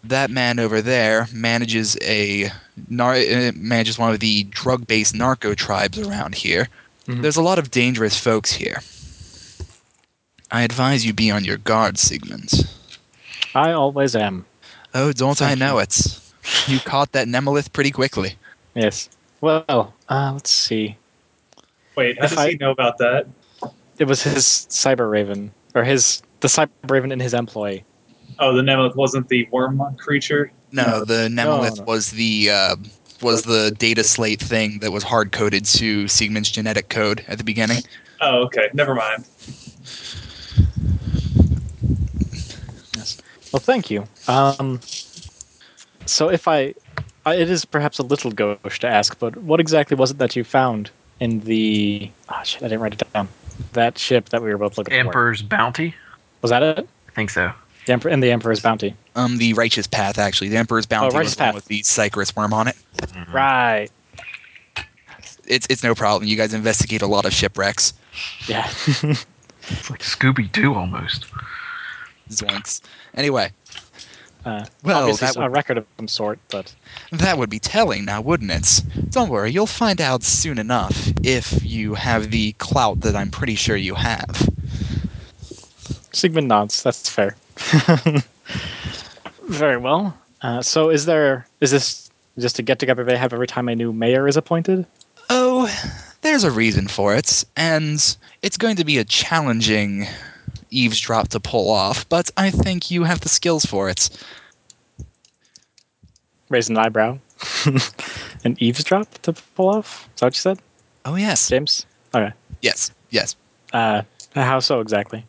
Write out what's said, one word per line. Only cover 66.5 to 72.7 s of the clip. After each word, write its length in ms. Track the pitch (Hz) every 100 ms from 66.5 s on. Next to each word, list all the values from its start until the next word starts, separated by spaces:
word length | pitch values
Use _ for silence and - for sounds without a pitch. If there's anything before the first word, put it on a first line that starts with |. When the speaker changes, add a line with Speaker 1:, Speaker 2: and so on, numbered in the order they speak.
Speaker 1:
investigate 500 | 110 110 107 - 110
a 40 | 101
lot 180 | 101
of 80 | 98
shipwrecks. 600 | - 101 - 98 - - - _ - - - -
Speaker 2:
Yeah. 200 | 113 110 - - 135
<laughs> 120 | 151 135 - _ _ - -
Speaker 4:
It's 220 | - -
like 80 | -
Scooby-Doo 760 | - - 131 135 101 - 143
almost. 520 | 107 90 - - - - - - - - - - - - _ -
Speaker 1:
Zoinks. 520 | 107 101 98 -